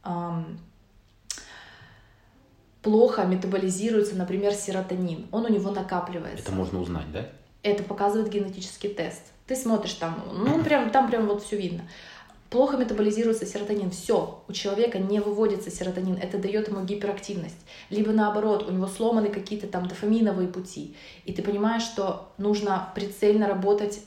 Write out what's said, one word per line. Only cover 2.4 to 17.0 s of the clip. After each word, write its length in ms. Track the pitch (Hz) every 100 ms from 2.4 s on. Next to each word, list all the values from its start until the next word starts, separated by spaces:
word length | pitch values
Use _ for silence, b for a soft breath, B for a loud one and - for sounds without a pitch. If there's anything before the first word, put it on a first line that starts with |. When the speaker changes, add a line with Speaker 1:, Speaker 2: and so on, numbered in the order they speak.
| _ _ _ _
Speaker 1:
плохо 420 | 214 214 247 -
метаболизируется, 880 | 185 185 185 190 190 185 220 220 202 185
например, 380 | 180 190 202
серотонин, 720 | 202 - 185 185 180 180 160 -
он 120 | 220
у 40 | 233
него 220 | 202 190
накапливается. 760 | 202 180 185 175 175 160 -
Speaker 2:
Это 80 | -
можно 280 | 95 90 92
узнать, 320 | 87 82 71
да? 140 | 82 113 - _ _
Speaker 1:
Это 200 | 208 202
показывает 480 | 185 196 202 220 214
генетический 580 | 202 190 - - - 208
тест. 340 | 202 170 - - - -
Ты 100 | 254
смотришь 380 | 233 220 -
там, 280 | - 165 160 -
ну, 300 | 180 233 320
прям, 260 | 320 294 220
там 200 | 269 240
прям 160 | 233 214
вот 160 | 202
всё 140 | - 208
видно. 260 | 180 170 170 B B B B - _
Плохо 280 | 240 269 269
метаболизируется 680 | 226 208 208 214 226 220
серотонин. 460 | 190 208 208 208 185
Всё, 520 | - - 220 - - -
у 40 |
человека 460 | - 202 202 233 202
не 220 | 190 208
выводится 500 | 202 208 214 190 -
серотонин. 440 | - 185 185 185 180
Это 220 | - 202
даёт 300 | 190 214 208
ему 140 | 196
гиперактивность. 760 | 185 208